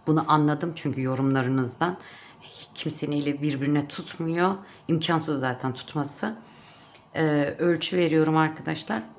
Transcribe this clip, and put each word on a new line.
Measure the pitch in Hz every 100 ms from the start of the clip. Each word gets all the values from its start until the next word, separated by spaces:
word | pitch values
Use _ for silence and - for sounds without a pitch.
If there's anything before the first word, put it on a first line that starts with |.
| -
Bunu | 156 151
anladım | 151 147 151 170 165
çünkü | 147 131
yorumlarınızdan. | 131 131 135 135 127 131 123 - 170 - - - - - - - - -
Kimsenin | 156 156 147 147
eli | 143 143
birbirine | 147 135 139 147 147
tutmuyor. | - 180 - 165 170 180 196 - - -
İmkansız | 165 165 165 156 143
zaten | 131 123 131
tutması. | 127 - 151 139 - 214 220 - - - - - - - -
E, | 160 147 143 -
ölçü | 175 165 - 180
veriyorum | 170 160 156 160
arkadaşlar. | 156 156 160 156 - 226 220